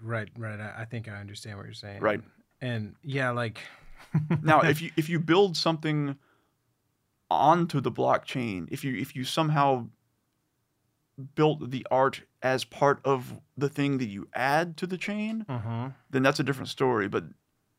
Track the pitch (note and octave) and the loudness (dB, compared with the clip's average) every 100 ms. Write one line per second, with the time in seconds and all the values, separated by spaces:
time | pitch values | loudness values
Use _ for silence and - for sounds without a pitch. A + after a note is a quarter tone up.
0 | A2 A2+ G#2 A#2 A2 G#2+ G#2+ A2+ A2+ A#2 | -6 -6 -6 -10 -10 -8 -10 -10 -10 -10
1 | G#2+ G2+ G2+ G#2 A2 G2+ G#2+ A2 G#2 G2+ | -10 -12 -12 -14 -12 -12 -14 -14 -14 -2
2 | G#2+ G#2 - _ _ _ B2 A2+ G#2 - | -2 -2 -6 _ _ _ -6 -6 -6 -10
3 | D#3 C3+ B2+ A#2+ A#2 A2+ - - - - | -6 -2 -2 -2 -4 -6 -16 -20 -20 -20
4 | - D#3 D3+ D#3 D3+ D3+ D#3 D3+ E3 - | -2 -2 2 0 4 6 6 2 0 -2
5 | D#3 E3+ D#3+ F3 G3+ D#3 E3+ D#3+ D#3 D3+ | 0 0 4 6 6 2 0 0 0 0
6 | C#3+ C#3 _ _ _ _ _ _ _ _ | 0 -4 _ _ _ _ _ _ _ _
7 | _ _ - E2 C#3+ E3+ E3+ C#3 A#2+ B2+ | _ _ -2 4 6 6 4 0 -2 0
8 | C3 A2+ - C3 A#2 F#2 D#2 - C#3 G2+ | 2 2 0 -6 -4 -4 -6 -8 -6 -6
9 | C3 C3 B2+ - D#3 D3+ C#3 B2+ A#2 - | -6 -8 -4 0 2 4 4 2 -2 -14
10 | _ _ _ _ _ _ _ _ _ _ | _ _ _ _ _ _ _ _ _ _
11 | _ - C3+ - D3+ D3+ B2 C3 - B2+ | _ -18 -6 4 4 4 -4 -6 0 4
12 | C3+ - - _ B2+ B2+ - - C#3+ - | 4 0 -12 _ 0 0 -2 2 4 4
13 | C3+ C3 B2+ A2+ - B2 C#3 C#3+ C#3 C3+ | 2 0 -2 -14 -14 -4 -2 0 0 0
14 | A2+ G2 - - C3 D3+ F3 D#3+ F3+ F#3 | -2 -6 -8 -2 2 2 0 -4 -6 -6
15 | - G#3 G#3+ A3+ G#3+ B2 A2 A#2 C3 - | -6 -4 -4 -6 -6 -6 -4 -4 -6 -10
16 | _ C3 C3+ C3+ C3+ B2 - - C3 A2+ | _ 2 2 2 0 -4 -6 0 2 2
17 | G2+ G#2+ D#2+ - _ _ _ | 0 -2 -6 -12 _ _ _